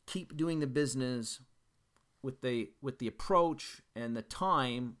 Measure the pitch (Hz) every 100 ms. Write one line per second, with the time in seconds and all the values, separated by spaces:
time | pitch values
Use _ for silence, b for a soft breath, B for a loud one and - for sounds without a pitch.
0 | - 185 170 151 165 160 143 131 143 131
1 | 127 123 113 - - _ _ _ _ _
2 | _ _ 135 131 131 120 107 - 135 120
3 | 113 - - 185 170 151 - - _ 113
4 | 117 117 110 - 190 160 127 123 123 113